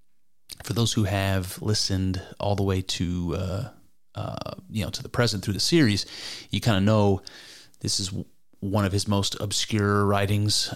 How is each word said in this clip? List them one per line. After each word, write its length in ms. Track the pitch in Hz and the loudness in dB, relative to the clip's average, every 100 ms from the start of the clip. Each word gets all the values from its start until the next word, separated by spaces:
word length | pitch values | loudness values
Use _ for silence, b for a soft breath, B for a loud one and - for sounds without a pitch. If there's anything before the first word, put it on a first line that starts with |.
| - - - - - - | -20 -20 -20 -20 -20 -14
for 100 | - | -6
those 200 | 104 113 | 0 0
who 120 | - 95 | 2 2
have 540 | 98 98 95 92 - | 2 0 0 -2 -6
listened 600 | 107 104 - 92 95 92 - - | -2 -2 0 0 -2 -4 -8 -6
all 160 | 104 98 | -2 0
the 80 | |
way 180 | 98 95 | 0 0
to, 540 | 92 - 87 90 87 90 | -2 -2 -2 -2 -2 -4
uh, 340 | 92 95 135 - - - - - | -4 -6 -8 -14 -20 -20 -18 -10
uh, 200 | 101 - - - - | -10 -8 -12 -14 -8
you 140 | 110 | -6
know, 60 | - | -6
to 100 | - | -6
the 80 | - | -6
present 340 | - 117 104 | 0 0 0
through 100 | 110 | -2
the 60 | 92 | -2
series, 440 | - 170 123 98 - B B B B | 2 6 6 4 -2 B B B B
you 80 | 104 | -2
kinda 220 | 120 95 | 2 4
know 400 | 101 110 101 95 B B B B B B | 6 6 6 4 B B B B B B
this 200 | 104 - | -4 -2
is 60 | 95 | -4
w-, 160 | 95 - - - - | -6 -10 -14 -20 -8
one 240 | 98 104 | -2 2
of 80 | 98 | 2
his 160 | 98 104 | 0 0
most 320 | 101 98 - | 0 0 -4
obscure 680 | 101 - - 107 101 101 101 | -4 -4 -2 0 2 2 2
writings, 680 | 101 104 104 104 - - | 2 2 2 2 0 -2